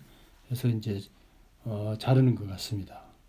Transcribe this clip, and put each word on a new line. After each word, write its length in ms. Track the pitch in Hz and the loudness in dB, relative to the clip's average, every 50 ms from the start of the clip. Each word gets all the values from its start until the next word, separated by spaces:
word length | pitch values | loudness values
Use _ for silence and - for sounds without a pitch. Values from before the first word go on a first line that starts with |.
| - - - - - _ _ _ _ - | -12 -20 -20 -20 -20 _ _ _ _ -8
해서 180 | 127 120 - 120 | -4 -2 0 0
이제, 340 | 113 110 107 110 101 98 - - _ _ _ _ _ _ _ _ _ _ - | 0 0 -2 -4 -4 -6 -6 -12 _ _ _ _ _ _ _ _ _ _ -8
어, 320 | 120 110 104 104 107 110 110 | -6 -6 -4 -4 -4 -4 -2
자르는 360 | - - 131 131 131 127 113 | 2 4 6 6 6 6 4
것 140 | 95 101 95 | 2 -2 -8
같습니다. 540 | 95 92 - - 110 101 92 - - - - - - _ _ | -8 -8 -8 -6 -6 -6 -6 -8 -14 -18 -20 -20 -20 _ _